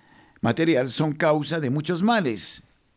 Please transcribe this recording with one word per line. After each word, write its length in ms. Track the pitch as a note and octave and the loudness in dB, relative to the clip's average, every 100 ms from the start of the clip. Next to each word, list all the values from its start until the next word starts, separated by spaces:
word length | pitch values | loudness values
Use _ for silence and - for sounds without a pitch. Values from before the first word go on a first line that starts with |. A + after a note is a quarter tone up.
| - - - - | -20 -20 -20 -4
material 480 | A2+ A#2+ E3 C#3+ C3 | -2 2 2 2 2
son 240 | - D#3 | 0 -2
causa 460 | D3+ E3 D3+ C#3+ E3 | 0 2 2 0 -4
de 100 | C#3 | -2
muchos 320 | C#3+ D3 F3 | -2 -2 0
males, 600 | G3+ A#3 D#3 G#2 - - - _ - | 2 2 0 -4 -6 -12 -16 _ -20